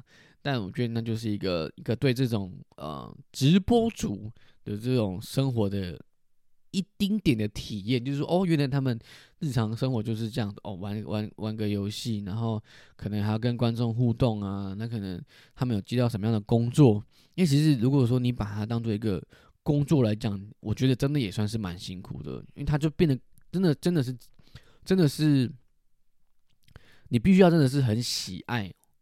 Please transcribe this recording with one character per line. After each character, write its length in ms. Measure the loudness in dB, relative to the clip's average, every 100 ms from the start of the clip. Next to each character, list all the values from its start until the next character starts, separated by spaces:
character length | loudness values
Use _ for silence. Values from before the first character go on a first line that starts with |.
| -20 _ _ _
但 220 | -6 -4
我 80 | -4
觉 160 | -4 -4
得 80 |
那 80 | -2
就 140 | -4 -4
是 120 | -4
一 80 | -4
个， 340 | -2 -4 -4
一 80 | -6
个 140 | -4 0
对 180 | 2
这 100 | 2
种， 320 | 0 -2 -4 -12 -20 -14
呃， 360 | -12 -10 -14 -18 -16
直 260 | 2 4 4
播 320 | 4 2 2
主 400 | -2 -6 -6 -10 -16 -20 _
的 140 | -10 -6
这 160 | -2
种 260 | 0 0 -4
生 320 | -6 -2 -2
活 160 | 0 -2
的 320 | -2 -6 -10 -18 _ _ _ _ _ _
一 140 | -6 -6 -4
丁 220 | -2 0
点 180 | 2 2
的 120 | -2
体 380 | -6 -8 -8 -2
验， 180 | -2
就 80 | 0
是 60 | -4
说， 80 | 0
哦， 180 | 0 2
原 100 | 2
来 120 | 2
他 120 | 0
们 160 | 0 -2 -8 -20 -20 _
日 100 | -2
常 260 | 0 0 -2
生 160 | -2
活 80 | -2
就 140 | -4
是 160 | -4 -4
这 100 | -4
样 80 | -6
子， 120 | -8
哦， 120 | -12
玩， 300 | -10 -8 -8
玩， 240 | -6 -6 -6 -8
玩 180 | -8 -4
个 120 | -2
游 220 | -2 -4
戏， 300 | -6 -6 -6
然 160 | -6 -4
后 260 | -2 -4 -6 -20 -20
可 140 | -10 -4
能 160 | -2
还 80 | 0
要 60 | 0
跟 180 | -2 0
观 180 | -2
众 180 | 0 -2
互 200 | 2 0
动 280 | 2 0 0
啊， 320 | -4 -6 -8 -8
那 80 | -8
可 140 | -6
能 200 | -6 -10 -14 -20 -20 -6
他 100 | -2
们 80 |
有 80 | -2
接 160 | -2 0
到 100 | 0
什 120 | 0
么 80 | 0
样 40 |
的 80 | 0
工 300 | 2 2 4
作。 340 | 6 6 6 -2 _ _
因 80 | 0
为 40 | 4
其 140 | 4
实 140 | 4 4
如 100 | 4
果 160 | 4 4
说 140 | 2
你 100 | 0
把 140 | -2
它 200 | -4 -4
当 160 | -4 -2
作 120 | -2
一 60 | -2
个 220 | -2 -2 -6 -18 _ _
工 220 | -2 0
作 180 | 2 4
来 120 | 4
讲， 260 | 0 -4 -6 -10 -10
我 140 | -6
觉 140 | 0 2
得 80 | 2
真 160 | 0
的 80 | 0
也 100 | -2
算 160 | -2 -2
是 100 | -2
蛮 220 | -6 -8
辛 240 | -10 -12
苦 200 | -12 -12
的， 140 | -10 -12 -12
因 20 | -8
为 80 |
它 120 | -2 0
就 140 | 0
变 180 | 2 2
得 80 | 2 -6 -20 -8
真 100 | 0
的， 100 | 2
真 200 | 2 0
的 80 | 0
是， 140 | -2 -6 -16 -20 -20 -20 -20 -12
真 140 | 0 4
的 80 | 4
是， 440 | 2 2 4 2 -4 _ _ _ _ _ _ _ _ _ _ _ -20 -20 -20 -2
你 80 | 2
必 140 | 6
须 60 | 8
要 120 | 8
真 100 | 8
的 80 | 4
是 120 | 4
很 220 | 2 0
喜 400 | -2 -6 -8 -10 -6
爱 260 | -6 -8 -14 _ _